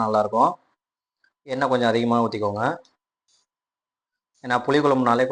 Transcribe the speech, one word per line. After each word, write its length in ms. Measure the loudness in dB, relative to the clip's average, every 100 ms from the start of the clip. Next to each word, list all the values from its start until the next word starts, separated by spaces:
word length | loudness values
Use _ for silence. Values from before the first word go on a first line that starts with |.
நல்லாயிருக்கும். 480 | 0 0 0 2 0 -2 _ _ _ _ _ _ _ _ -10
எண்ணெய் 180 | -4 -2
கொஞ்சம் 180 | 0 0
அதிகமா 280 | 0 0 0 0
ஊத்திக்கோங்க. 360 | -2 -6 -4 -4 -6 -12 _ _ _ _ _ _ _ _ _ _ _ _ _ _ _
ஏன்னா 140 | -2 -2 2
புளிக்குழம்புனாலே 580 | 2 2 2 2 2 0